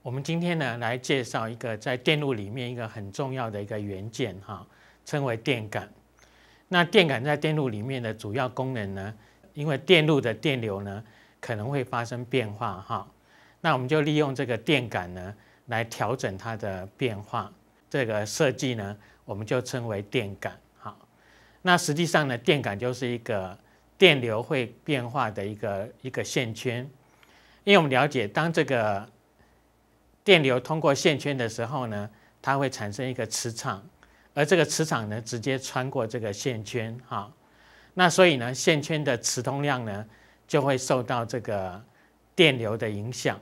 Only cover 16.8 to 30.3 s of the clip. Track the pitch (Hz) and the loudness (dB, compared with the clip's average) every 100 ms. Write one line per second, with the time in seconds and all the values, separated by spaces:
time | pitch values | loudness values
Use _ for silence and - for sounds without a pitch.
16.8 | 95 _ 131 101 107 120 104 - _ _ | -10 _ -4 -4 -6 -6 -6 -14 _ _
17.8 | _ 147 120 107 104 - 151 127 139 117 | _ -4 -2 -2 -4 0 0 2 -4 -4
18.8 | 98 104 - _ - 104 110 127 120 131 | -6 -10 -14 _ -10 -10 -2 -2 -2 -6
19.8 | 117 101 104 131 101 95 104 92 _ _ | -4 -6 -2 -4 -4 -8 -10 -10 _ _
20.8 | 110 - _ _ _ - _ _ 180 175 | -18 -18 _ _ _ -20 _ _ 4 4
21.8 | 170 147 165 156 147 120 - 147 120 101 | 4 0 4 4 2 0 2 2 2 -2
22.8 | 123 123 127 120 120 107 92 90 _ _ | -2 -2 -4 -4 -4 -4 -4 -12 _ _
23.8 | _ _ 185 147 120 110 117 147 117 - | _ _ 6 6 2 -2 -2 -2 -2 -8
24.8 | - 143 120 135 117 104 101 107 113 98 | -4 -2 -2 -2 -2 -2 -6 -4 -4 -4
25.8 | 113 - 131 127 104 - 120 110 127 117 | -6 -10 -10 -6 -4 -2 -4 -4 -6 -6
26.8 | 135 - _ _ _ _ _ _ - 202 | -8 -16 _ _ _ _ _ _ 6 6
27.8 | 151 127 147 131 101 - 160 165 139 127 | 8 4 4 2 0 0 0 0 2 2
28.8 | 107 98 107 _ _ _ _ _ _ _ | 2 -2 -6 _ _ _ _ _ _ _
29.8 | _ _ _ _ - | _ _ _ _ 6